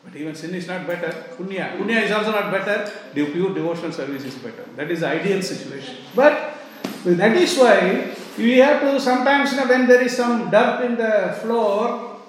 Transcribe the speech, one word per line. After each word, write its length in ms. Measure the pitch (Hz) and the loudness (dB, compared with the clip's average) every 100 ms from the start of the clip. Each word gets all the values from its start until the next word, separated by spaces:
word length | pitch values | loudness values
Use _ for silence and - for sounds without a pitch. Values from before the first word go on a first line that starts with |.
But 120 | - - | -18 -12
even 180 | 156 | -12
sin 200 | 151 165 | -10 -10
is 120 | 185 175 | -8 -8
not 200 | 185 151 | -8 -6
better. 240 | 175 165 - - - | -6 -6 -8 -14 -12
Punya. 400 | 185 190 147 - | -10 -6 -8 -6
Punya 240 | 202 226 | -2 0
is 80 | 196 | 0
also 220 | 214 208 | -2 0
not 180 | 214 185 | -2 -2
better. 400 | 190 190 214 - - - | -4 -2 -4 -4 -12 -10
The 120 | 143 147 | -4 -2
pure 240 | 165 185 | 0 -2
devotional 380 | 156 160 170 170 | -2 -4 -4 -6
service 320 | 156 139 139 | -8 -8 -8
is 100 | 127 | -10
better. 300 | 123 120 113 123 127 | -12 -14 -14 -16 -12
That 140 | 156 | -6
is 100 | 165 | -4
the 80 | 151 | -2
ideal 340 | 160 190 190 | -2 -2 -2
situation. 540 | 165 143 135 135 - - - | -2 -6 -10 -14 -14 -16 -6
But 440 | 214 294 294 - - - - - - | 4 4 4 -6 -12 -18 -14 -14 -6
that 320 | 180 175 208 226 | 0 4 4 4
is 200 | 349 277 | 2 6
why 540 | 240 196 185 - - - - - | 6 6 4 0 -4 -10 -12 -2
we 220 | 226 254 | 4 6
have 220 | 269 - | 6 4
to 160 | 277 277 | 2 0
sometimes, 520 | 269 254 269 285 254 | 0 2 4 2 2
you 60 | 269 | 0
know, 100 | 247 | 2
when 180 | 254 247 | 2 6
there 160 | 247 | 6
is 140 | 247 - | 6 0
some 340 | 240 233 185 | 0 0 2
dirt 340 | 202 247 254 | 4 4 0
in 120 | 247 233 | -2 -2
the 420 | 220 214 180 - | 0 0 0 -6
floor 800 | 220 233 214 202 233 233 - - | -4 0 0 0 -2 -4 -10 -16